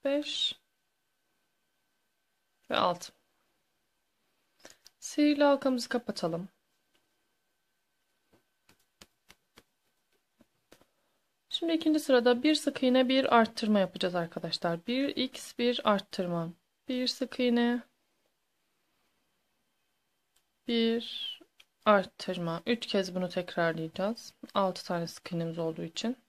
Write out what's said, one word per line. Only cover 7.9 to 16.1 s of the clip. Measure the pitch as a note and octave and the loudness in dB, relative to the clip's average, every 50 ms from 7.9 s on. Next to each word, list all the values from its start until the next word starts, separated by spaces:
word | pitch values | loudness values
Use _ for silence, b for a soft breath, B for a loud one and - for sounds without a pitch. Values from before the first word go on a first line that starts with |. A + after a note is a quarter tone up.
| _ _ _ _ _ _ _ _ _ _ _ _ _ _ _ _ _ _ _ _ _ _ - _ _ _ _ _ - _ _ _ _ - _ _ _ _ _ _ _ _ _ _ _ _ _ _ _ _ - _ _ _ _ _ - _ _ _ _ _ _ _ _ _ _ _ _ _ _ _ | _ _ _ _ _ _ _ _ _ _ _ _ _ _ _ _ _ _ _ _ _ _ -20 _ _ _ _ _ -20 _ _ _ _ -20 _ _ _ _ _ _ _ _ _ _ _ _ _ _ _ _ -20 _ _ _ _ _ -20 _ _ _ _ _ _ _ _ _ _ _ _ _ _ _
Şimdi | - - E4+ E4 E4 | -8 -4 -2 0 0
ikinci | D#4+ - D#4+ D#4 D#4 | 2 2 2 2 2
sırada | D4 - C4 B3 A3+ B3 B3 A#3+ B3 | 2 4 4 4 6 4 2 4 4
bir | D4+ D#4 | 2 2
sık | D4 - C#4+ C#4 - - | 4 2 -2 -2 2 2
iğne, | B3+ B3 C4 C4 B3 | 4 4 4 4 4
bir | C4 C4 C4 - - | 4 2 4 6 6
arttırma | A#3 A3+ A3 - - - G#3+ G#3+ G3+ | 6 6 4 0 -4 0 2 4 4
yapacağız | F#3+ F3+ - - - F#3 F3 | 2 0 -2 -4 -4 -2 0
arkadaşlar. | F3+ E3+ E3+ - E3 E3 E3 D3+ - - F3 E3+ E3+ - | -2 -2 -2 -6 -8 -6 -6 -6 -2 -2 -2 -2 -2 -4
Bir | - A#3+ B3+ C#4 C#4 - | -4 -2 -2 -2 -2 -2
x, | - B3+ C4 - - - - - - | -2 -4 -4 -4 -12 -16 -16 -6 0
bir | A#3+ A#3+ B3 A#3+ - | 0 0 0 2 2
arttırma. | G#3+ G#3 G3 - _ | 2 2 2 0 _